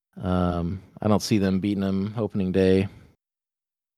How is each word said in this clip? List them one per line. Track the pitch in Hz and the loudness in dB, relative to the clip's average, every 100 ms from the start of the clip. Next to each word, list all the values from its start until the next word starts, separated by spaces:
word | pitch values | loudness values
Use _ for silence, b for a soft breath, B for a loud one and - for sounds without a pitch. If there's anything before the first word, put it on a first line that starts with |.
| _ - | _ -8
um, | 92 90 90 85 85 92 - - | -2 0 0 -2 -4 -6 -12 -6
I | 107 | 0
don't | 101 | 0
see | - 107 | 2 0
them | 95 95 | 2 0
beating | 101 98 | -2 -2
them | 98 98 101 113 | -2 -2 -4 -4
opening | 104 104 92 | -4 -2 -2
day, | 95 92 95 95 b b _ _ _ _ _ _ _ _ | 2 4 4 2 b b _ _ _ _ _ _ _ _